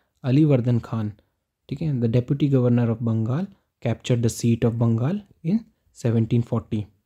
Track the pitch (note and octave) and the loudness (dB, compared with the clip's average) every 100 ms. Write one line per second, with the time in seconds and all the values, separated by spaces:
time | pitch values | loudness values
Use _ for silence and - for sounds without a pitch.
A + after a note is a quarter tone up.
0 | _ _ C3+ C3+ D#3 C3 A#2 A#2 - A2+ | _ _ 0 2 4 2 2 0 -2 -6
1 | G#2+ - _ _ _ _ - C3+ D#3+ C3 | -6 -8 _ _ _ _ -12 -6 -4 -2
2 | A#2 B2 B2 C#3+ C#3+ C3+ B2 A#2+ A#2 A2+ | 0 0 0 -2 2 2 4 2 2 -2
3 | A#2 A2+ A2+ C#3 G3 _ _ _ A#2+ A2+ | -2 -2 -2 -4 -6 _ _ _ -6 -4
4 | - A#2+ A#2 - A#2 A#2 A#2+ A#2 A#2 A2+ | -2 0 0 0 0 2 0 2 0 2
5 | B2+ G#3 - _ E3 A3 - _ _ - | 0 -4 -10 _ -4 -4 -4 _ _ -6
6 | A#2 A2+ A2 A#2+ A#2 A#2 - A2 G2 _ | 0 0 2 0 0 -4 -4 -8 -8 _